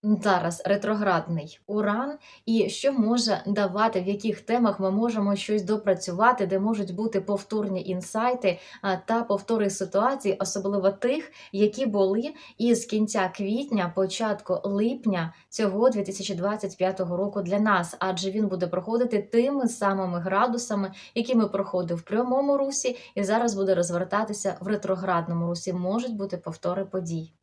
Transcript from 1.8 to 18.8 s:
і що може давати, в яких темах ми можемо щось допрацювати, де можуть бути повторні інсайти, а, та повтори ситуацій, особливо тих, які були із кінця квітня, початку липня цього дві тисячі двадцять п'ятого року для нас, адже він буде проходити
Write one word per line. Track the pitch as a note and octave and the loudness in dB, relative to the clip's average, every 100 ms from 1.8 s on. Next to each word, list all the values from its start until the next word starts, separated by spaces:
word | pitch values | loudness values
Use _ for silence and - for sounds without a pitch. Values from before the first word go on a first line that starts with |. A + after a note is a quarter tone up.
| G#3 G#3 C4+ D4 - - - | 0 0 -2 -6 -14 -16 0
і | A3+ G3 | 2 2
що | - C4+ | 2 0
може | C4+ G#3+ A#3+ A3+ G3 - | 2 2 4 2 0 0
давати, | G3+ G3 F#3 A3 G#3 | 0 0 2 2 2
в | F3+ | 0
яких | G3+ A3+ G#3+ | -2 -2 -4
темах | - A#3 A3+ G3 | -2 2 2 2
ми | F#3+ | 0
можемо | F#3+ A#3 A3 G3+ G3+ | 2 0 0 0 0
щось | - G#3+ | 0 -2
допрацювати, | F#3 G#3+ G#3 F#3 - F3 A3+ B3 F#3+ | 0 -2 2 0 0 2 2 4 2
де | F#3+ | 0
можуть | G3+ A3 F#3 | 0 -2 -4
бути | F3+ A3 G3 | -4 -2 -2
повторні | F#3+ G3+ - G#3+ G#3 F#3 F#3 | -2 -4 -2 -4 -2 -4 -4
інсайти, | F3+ F3+ A3 A#3+ B3 G#3 E3+ - - | -6 -4 -2 0 2 0 0 -6 -8
а, | G3 F#3 | -2 -2
та | - A3+ | 0 -2
повтори | A#3 G3 - A3+ G3+ | 0 -2 0 0 0
ситуацій, | F#3+ F#3+ F#3+ A3+ C#4 G#3 F#3 | -2 -2 2 2 0 -2 -2
особливо | F#3 - G3 G3+ F#3+ | -2 -2 -2 2 2
тих, | G3 A#3+ D4 - - - | 2 0 -2 -4 -16 -10
які | G3 G#3 G#3 C4 | 2 2 2 -2
були | G3+ F#3+ G#3 C4 D#4 - - | 2 2 2 -2 -8 -20 -2
із | A#3 A#3 | 2 2
кінця | - G#3+ G#3+ G#3+ F#3 - | 2 0 0 0 -2 -2
квітня, | G3 A3+ C#4+ G#3+ F3 | -2 -2 0 0 0
початку | E3+ F#3+ F#3+ A3 G3+ - F#3 | 0 0 0 -2 -2 -2 -2
липня | G3 G3+ A3 C4+ A3 F#3 E3 - _ | 0 0 0 0 0 0 -2 -6 _
цього | - G#3+ F#3+ B3 | -2 0 4 4
дві | A3 | 4
тисячі | F#3+ G3 F#3+ | -2 -4 -6
двадцять | F3 F#3+ G#3+ F#3 - | -2 -2 -2 -6 -2
п'ятого | F#3 F#3+ F3+ F3 | -2 0 -2 -2
року | G3+ G3+ | -2 -2
для | F3+ G3+ | -2 2
нас, | G#3+ G3 E3+ - | 4 4 2 -4
адже | F#3+ F3+ F#3+ | -2 -2 -2
він | G3 G#3 | 0 0
буде | F#3 F3 | 0 -2
проходити | F3+ | -2